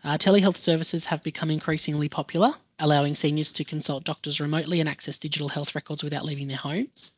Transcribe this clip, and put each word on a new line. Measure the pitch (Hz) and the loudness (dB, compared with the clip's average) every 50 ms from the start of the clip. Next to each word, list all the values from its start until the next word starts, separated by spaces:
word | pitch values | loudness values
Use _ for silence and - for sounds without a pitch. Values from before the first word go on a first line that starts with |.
| _ | _
Uh, | 151 147 | -2 -2
telehealth | 151 - 196 190 202 190 196 175 | 2 6 6 8 8 8 6 2
services | - - - 165 160 165 - - 170 160 | 2 2 2 2 2 2 0 -2 -4 -2
have | - - 147 | -2 -2 -2
become | - 156 151 - - 160 | -4 -6 -6 -4 -2 0
increasingly | 156 156 - - 160 156 - - 151 147 147 147 | 0 0 0 -2 -2 -2 -2 -2 -2 0 -2 -2
popular, | - - 147 - - 165 190 247 302 - _ _ _ _ | -2 -4 -6 -2 2 4 4 4 4 0 _ _ _ _
allowing | 156 151 151 147 143 143 147 | 2 4 4 6 4 2 0
seniors | 143 - 156 147 151 151 - - | 0 0 0 2 2 -2 -2 -4
to | - 147 | -6 -6
consult | - - 156 156 - 147 135 - | -4 -6 -6 -4 -4 -6 -6 -4
doctors | - 156 _ - 151 143 - | -6 -8 _ -6 -6 -4 -2
remotely | 151 147 151 156 160 143 175 170 | -2 0 0 0 0 0 2 2
and | 160 156 | 2 0
access | 143 - - - 147 - | 0 -6 -8 -8 -8 -8
digital | - 156 147 - 147 143 | -6 -4 -4 -2 -4 -2
health | - 147 147 - - | -4 -4 -6 -4 -6
records | 147 - - 156 147 - | -8 -6 -6 -8 -6 -6
without | 147 147 143 - | -4 -4 -4 -4
leaving | 151 151 139 139 | -4 -6 -6 -6
their | 139 135 | -6 -6
homes. | 131 - 143 147 185 247 - _ - - - _ | -6 -6 -4 -2 -2 -4 -4 _ -14 -14 -14 _